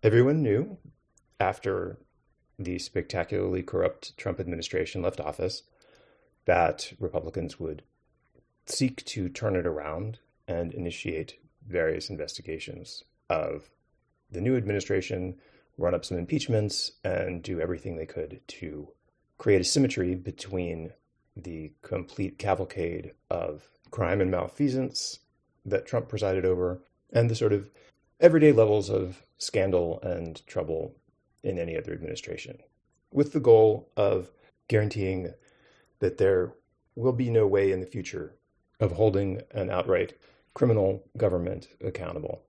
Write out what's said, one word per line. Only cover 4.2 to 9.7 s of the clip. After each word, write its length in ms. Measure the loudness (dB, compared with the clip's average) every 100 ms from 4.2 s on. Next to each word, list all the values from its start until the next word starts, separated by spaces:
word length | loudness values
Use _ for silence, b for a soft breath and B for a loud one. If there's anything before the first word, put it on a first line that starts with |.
| -8 -6
administration 600 | -6 -6 -6 -4 -4 -2
left 180 | -4 -4
office, 420 | -8 -4 -6 -6 _ b b b b b b _ 2
that 460 | 4 4 0 -10 -8
Republicans 640 | -4 -4 -6 -6 -8 -6
would 240 | -10 -10 _ _ _ _ _ _ _ _ -10
seek 360 | -2 -2 -2
to 240 | -12 -6 -6
turn 260 | -4 -2
it 100 | 0
around 540 | 0